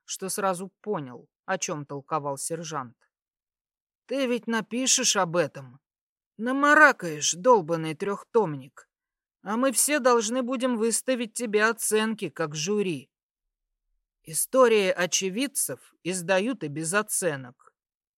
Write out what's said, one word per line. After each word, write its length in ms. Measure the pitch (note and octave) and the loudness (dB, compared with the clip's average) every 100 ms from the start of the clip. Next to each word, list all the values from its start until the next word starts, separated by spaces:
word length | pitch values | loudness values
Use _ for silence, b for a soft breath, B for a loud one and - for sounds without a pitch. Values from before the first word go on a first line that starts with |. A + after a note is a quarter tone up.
что 260 | - - F#3+ | -14 -10 -8
сразу 420 | G#3+ G3 F3 F#3+ - | -2 -2 -2 -6 -12
понял, 460 | G#3 F#3+ C3 B2 - _ - | -6 -6 -6 -14 -20 _ -6
о 120 | F#3+ | -4
чем 260 | - D#3 | -4 -6
толковал 540 | C#3+ C#3+ - D#3 C#3+ C3+ | -8 -12 -6 -4 -4 -6
сержант. 580 | - E3 D#3+ D3+ A#2+ - _ _ _ _ _ _ _ _ _ _ - | -6 -8 -8 -8 -10 -14 _ _ _ _ _ _ _ _ _ _ -6
«Ты 220 | C4+ B3+ | -2 0
ведь 180 | A#3+ A3+ | -2 -2
напишешь 680 | A3+ - A#3+ C4 - A#3 G3 | -4 -2 -2 0 0 2 0
об 200 | F3+ E3+ | 0 0
этом? 440 | C#3+ C#3+ C3 B2 _ _ _ _ _ - | -2 -6 -20 -20 _ _ _ _ _ -8
Намаракаешь 960 | A#3 C4+ D4 D4+ D4 - F3 D3+ C#3 | -4 2 4 8 8 6 -2 -4 -4
долбаный 640 | E3 B3+ A3+ D#3 E3 D#3+ D3+ | 2 4 6 4 -2 -4 -6
трехтомник. 920 | G3+ G3 - A#3 F3+ C#3+ C3 - - _ _ _ _ _ | -6 -6 -2 0 0 -2 -12 -20 -20 _ _ _ _ _
А 160 | - A3+ | -6 0
мы 140 | C4+ | 0
все 260 | G#3+ - D4 | 2 2 2
должны 460 | B3 A#3 G#3 B3+ | 4 4 2 -2
будем 340 | A#3+ C4 B3+ A#3 | -2 -2 -2 0
выставить 560 | A#3 A3+ - B3 A3+ | 0 0 -2 -2 -4
тебе 320 | - A#3 G#3 A3 | -6 -2 2 2
оценки, 640 | A3 - G#3+ A3 A3 E3+ | 0 0 2 0 -2 -6
как 240 | - D#3+ | -6 -6
жюри». 560 | D3+ E3 G#3 F#3+ C#3 - _ _ _ _ _ _ _ _ _ _ _ | -4 -2 -2 -2 -4 -10 _ _ _ _ _ _ _ _ _ _ _
«Истории 680 | - D#3+ - C4 B3 G#3+ F#3+ | -8 -6 0 4 6 6 2
очевидцев 880 | F3 F3+ - F#3+ G3 C#4 - - C3 _ _ | 0 0 0 -2 -2 -4 -4 -6 -8 _ _
издают 600 | E3 F#3 F3 F#3+ A3 A#3+ | -8 -4 0 0 0 -4
и 40 | D3+ | -6
без 260 | C#3+ D#3+ | -6 -2
оценок». 800 | G3+ G#3 - F3+ C#3 B2 - _ _ _ _ _ | -2 -2 -2 -2 -4 -8 -20 _ _ _ _ _